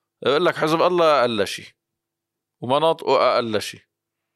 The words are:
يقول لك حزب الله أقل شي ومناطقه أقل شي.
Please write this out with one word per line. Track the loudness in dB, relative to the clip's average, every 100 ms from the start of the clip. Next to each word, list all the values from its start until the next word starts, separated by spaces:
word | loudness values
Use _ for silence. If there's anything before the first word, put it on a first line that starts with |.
| _ -6 -2
يقول | 0
لك | 0 0
حزب | -2 2
الله | 2 2 2 2
أقل | 2 0 -4
شي | -6 -16 _ _ _ _ _ _ _ _ -14
ومناطقه | -4 0 0 -2 0 2 2
أقل | 0 -2 -4
شي. | -6 -14 _ _ _ _ _